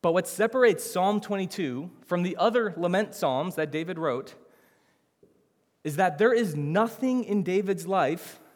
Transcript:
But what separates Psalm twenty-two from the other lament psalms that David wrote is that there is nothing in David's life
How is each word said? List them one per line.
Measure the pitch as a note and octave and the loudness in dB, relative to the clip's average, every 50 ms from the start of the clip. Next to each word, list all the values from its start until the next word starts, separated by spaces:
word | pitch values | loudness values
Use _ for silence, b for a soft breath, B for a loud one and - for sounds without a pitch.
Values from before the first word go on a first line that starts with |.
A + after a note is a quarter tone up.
But | - E3+ E3 | 2 2 2
what | F#3 F3 | 2 0
separates | - - - - G#3+ B3+ C4 B3 A#3 F3+ - - - | -2 -2 0 0 0 4 4 4 4 4 2 -4 -4
Psalm | - F#3 F#3 G3 G#3 G#3 | -2 2 2 2 2 0
twenty-two | G#3 - G3+ G3 F#3+ F3 - - F3 C3+ B2 B2+ D#3 F3+ - - - | -2 -2 -4 -4 -4 -4 -4 -4 -4 -4 -4 -6 -8 -10 -14 -20 -6
from | - F3+ F3 F3 | -4 -2 0 0
the | F#3 F3 | -2 0
other | - F3 A#3 A3 B3 A3+ G3+ D#3+ | 2 2 2 4 2 0 0 -2
lament | E3+ F3 F3 F3+ G3+ G#3+ G3+ - | -2 0 2 2 0 0 -2 -4
psalms | - F3+ C#3+ B2+ C3 D#3+ F#3 F3+ | -2 -2 0 0 0 -2 -2 -2
that | - D#3+ D3+ | -4 -4 -2
David | C#3 D#3 E3 F3 F#3 D#3+ | -2 -6 -6 -6 -6 -4
wrote | E3 D3+ A#2+ C3 C#3 - - - - b b b b b b b b b b b b b b _ _ _ _ _ _ _ _ _ _ _ _ _ _ | -2 -2 -2 -2 -6 -10 -18 -20 -20 b b b b b b b b b b b b b b _ _ _ _ _ _ _ _ _ _ _ _ _ _
is | D#3 C#3 | -6 0
that | D#3 F#3+ F3+ D#3+ | 2 2 2 4
there | D3 G#3+ A#3+ A#3+ | 4 4 4 4
is | A#3 A#3 F#3 D3 | 4 2 0 -2
nothing | D3 D3 D3 D#3+ G3+ A3+ A#3 - - C4+ B3+ B3+ B3+ A3+ | -4 -4 0 2 2 2 0 -2 -4 -2 0 0 0 0
in | - G3+ G#3 F3 | 0 0 0 0
David's | F3+ F#3 G3 G#3 F#3+ G3 E3+ E3 | 2 0 0 0 0 -4 -4 -2
life | F#3+ G3 F#3+ D3+ C3 E3 F3+ - - - - - - _ | -2 2 2 2 2 0 -4 -8 -18 -20 -20 -20 -20 _